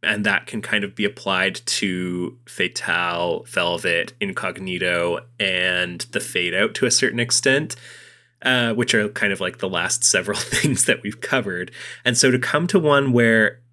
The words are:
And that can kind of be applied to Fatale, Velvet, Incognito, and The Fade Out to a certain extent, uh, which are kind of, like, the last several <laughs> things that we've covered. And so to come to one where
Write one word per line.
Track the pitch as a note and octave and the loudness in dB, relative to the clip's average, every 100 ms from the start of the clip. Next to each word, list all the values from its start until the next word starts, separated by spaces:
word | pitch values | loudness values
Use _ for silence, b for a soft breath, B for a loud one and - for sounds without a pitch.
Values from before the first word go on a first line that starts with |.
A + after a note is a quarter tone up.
And | E2+ G#2 G#2 | 0 0 2
that | G2+ - | 0 -2
can | A2+ | -10
kind | - G#2+ | -4 -4
of | G2 | -4
be | - G2+ | -4 -4
applied | - - F#2+ F#2+ F2+ - | -2 -2 0 0 -2 -6
to | - G2+ F#2 F2+ F2+ F2+ - - | -2 -2 -2 -4 -4 -6 -8 -20
Fatale, | - F#2 - - E2+ F2 F2 F2 E2 - | -10 -8 -8 -2 -2 0 -2 -2 -2 -4
Velvet, | - F2 F2 F2+ E2+ - - | -2 -2 -2 0 -2 -2 -6
Incognito, | G2 F#2 G2 F2+ F#2+ F2+ F2+ F2 F2 E2+ - _ | -6 -4 -6 -8 -8 -4 -2 0 0 -2 -6 _
and | G2 F#2 F#2 F2+ F2+ F2 - | -2 0 0 0 -2 -6 -6
The | - | -6
Fade | - F#2 F2 | -4 -2 -2
Out | F2+ G#2+ - | 0 0 0
to | B2+ | 0
a | |
certain | - B2+ A#2+ | 2 0 0
extent, | A#2+ - C3+ C3+ D#3 - B B B B B B | 0 0 2 2 0 -10 B B B B B B
uh, | C3 B2+ A#2 | 0 2 2
which | A2+ A#2 | 0 2
are | A2+ G#2 | 2 0
kind | G#2+ G#2 | 0 -2
of, | F#2+ | 0
like, | F#2 - | -4 -4
the | F#2+ | -4
last | F2+ F2+ - | -2 -2 0
several | - - F#2 G2+ | 2 2 0 -4
<laughs> | |
things | - - D3+ A#2+ - | -2 -2 0 0 0
that | A#2 | 0
we've | G#2 - | -2 -8
covered. | - C3 G2+ F2+ F2+ B B B | -2 -2 -2 -6 -8 B B B
And | B2+ B2 | -2 4
so | C3+ | 4
to | B2+ | 4
come | - D3+ F3 | 2 0 2
to | F#3+ | 2
one | D3+ C#3+ C#3 | 6 4 4
where | A#2+ A#2 A2+ A2 - _ | 4 6 6 4 0 _